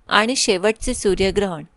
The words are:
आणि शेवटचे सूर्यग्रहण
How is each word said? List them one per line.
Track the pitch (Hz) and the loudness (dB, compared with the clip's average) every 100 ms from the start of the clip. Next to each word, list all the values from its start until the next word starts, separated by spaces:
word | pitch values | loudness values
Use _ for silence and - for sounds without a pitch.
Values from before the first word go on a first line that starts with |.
| - | -2
आणि | 196 220 262 | 0 2 0
शेवटचे | - 190 202 220 - | 0 2 2 -2 -4
सूर्यग्रहण | 247 208 180 190 196 196 160 - | -4 0 0 0 0 -2 -4 -12